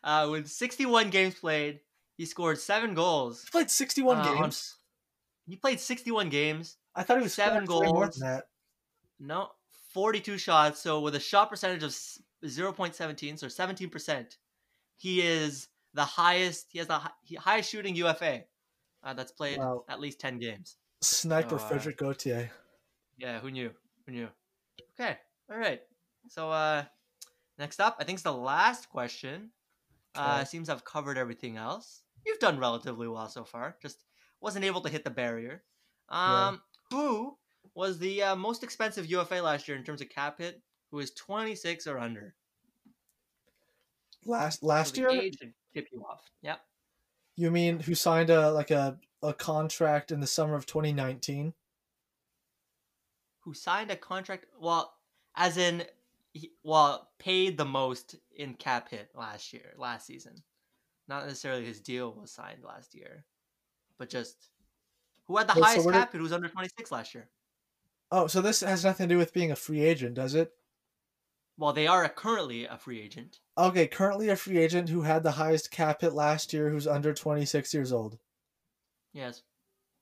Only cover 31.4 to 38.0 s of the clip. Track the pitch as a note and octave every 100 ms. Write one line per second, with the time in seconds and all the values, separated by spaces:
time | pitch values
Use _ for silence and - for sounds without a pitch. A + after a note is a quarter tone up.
31.4 | B2 A2 A2+ G3 - - _ _ A4 A4
32.4 | G#3+ C#3+ B2+ A#2 - A#2 A#2 A2+ A2 B2
33.4 | A2+ A#2 C3 - D3+ - _ _ _ _
34.4 | G#3 G3 G3 F3+ D#3 D3+ D3+ A#2+ A#2+ A#2
35.4 | A#2 E3 _ _ _ _ - E3+ F#3 F#3+
36.4 | G3 F#3 _ _ - C4 D4 G#3+ B3+ C#4+
37.4 | _ _ _ - F#3+ F3